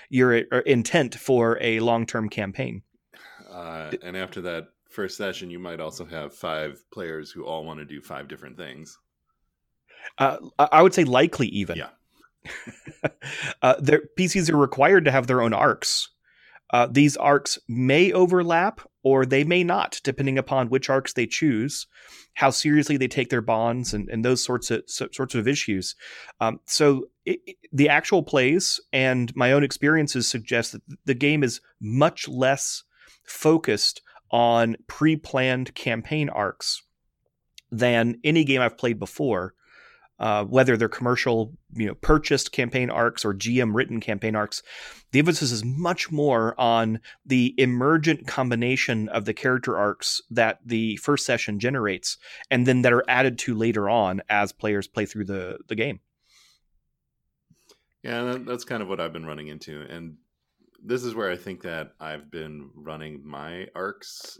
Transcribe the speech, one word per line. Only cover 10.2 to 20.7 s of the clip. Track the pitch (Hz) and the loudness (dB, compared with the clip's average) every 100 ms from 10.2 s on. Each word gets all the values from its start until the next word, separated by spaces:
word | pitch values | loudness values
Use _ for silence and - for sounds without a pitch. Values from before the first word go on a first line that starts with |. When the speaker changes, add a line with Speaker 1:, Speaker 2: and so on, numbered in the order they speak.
| 135 - - - | -2 -2 -4 0
Speaker 1:
I, | 147 | 6
I | 151 | 8
would | 180 | 8
say | 185 | 6
likely | 143 123 165 - 120 | 2 4 2 0 -2
even. | 101 87 80 | -2 -6 -8
Speaker 2:
Yeah. | - - _ _ _ _ | -12 -16 _ _ _ _
Speaker 1:
<laughs> | - - - - - - - - 139 - - - | -18 -16 -18 -20 -20 -8 -8 -8 -14 -10 -10 2
Uh, | 127 - | 2 4
their | 139 156 - - | 4 4 2 -2
P | 180 | 0
Cs | 190 165 | 2 2
are | 151 | 4
required | 139 - 147 190 151 | 4 4 6 6 6
to | |
have | 131 120 | 2 2
their | 127 | 2
own | 117 | 2
arcs. | 110 139 104 - - - _ _ _ _ - - | 4 2 2 -2 -2 -4 _ _ _ _ -20 0
Uh, | 120 120 | 2 4
these | 127 147 - | 6 4 4
arcs | - 143 143 - - | 4 4 2 -6 -6
may | 120 127 147 196 | 0 4 4 4
overlap | 185 180 180 170 170 196 - - _ | 6 4 4 2 2 0 -4 -16 _
or | 135 135 | 4 4
they | 131 135 | 4 2
may | 147 180 | 4 2
not, | 175 196 - - | 2 0 -2 -4
depending | - 135 135 131 | -4 -2 0 -2
upon | 131 135 | 0 0
which | 120 | 2